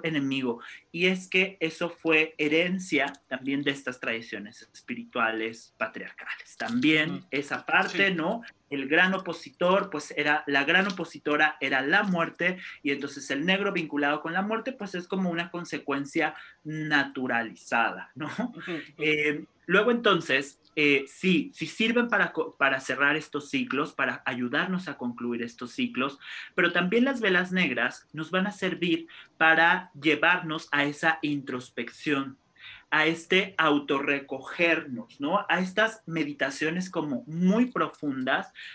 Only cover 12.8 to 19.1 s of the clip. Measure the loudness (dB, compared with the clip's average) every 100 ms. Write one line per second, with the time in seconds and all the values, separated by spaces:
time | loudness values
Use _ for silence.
12.8 | -4 -2 -4 -8 -6 -2 0 2 0 -2
13.8 | -4 0 0 0 -2 -2 -2 -2 -4 -8
14.8 | -8 -8 -4 -2 0 -2 -4 -8 -6 -6
15.8 | -4 -4 -2 0 0 -2 -14 -16 -10 -6
16.8 | 0 2 2 -2 -2 0 -2 -8 -2 2
17.8 | 2 -2 -10 -10 -8 -4 -6 -6 -8 -8
18.8 | -8 -4 0